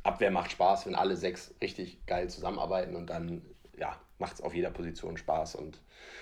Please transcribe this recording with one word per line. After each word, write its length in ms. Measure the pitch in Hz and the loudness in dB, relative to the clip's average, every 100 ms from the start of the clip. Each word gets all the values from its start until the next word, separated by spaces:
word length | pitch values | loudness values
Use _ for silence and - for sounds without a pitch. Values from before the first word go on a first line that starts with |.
Abwehr 280 | - - 101 | 0 4 4
macht 180 | 90 87 | 4 0
Spaß, 340 | - 92 98 - | 6 6 6 2
wenn 80 | - | 2
alle 200 | 98 87 | 2 2
sechs 380 | 90 - - - | 0 -2 -10 -6
richtig 420 | 98 - 92 - - | -4 -4 -10 -8 -2
geil 220 | 87 90 | 0 0
zusammenarbeiten 680 | - 85 101 - 92 90 87 | -2 -4 -2 0 0 0 -4
und 120 | 85 | -4
dann, 320 | 85 85 85 - - - - | -4 -4 -6 -8 -20 -20 -8
ja, 180 | 73 - - - | -6 -6 -14 -6
macht's 220 | 90 - | -6 -4
auf 140 | - | -4
jeder 160 | 82 87 | 0 -2
Position 460 | - 85 - 85 82 | -2 -6 -6 -6 -4
Spaß 380 | - 78 78 - | 0 2 0 -6
und 240 | 78 - - - - - | -10 -12 -20 -20 -18 -16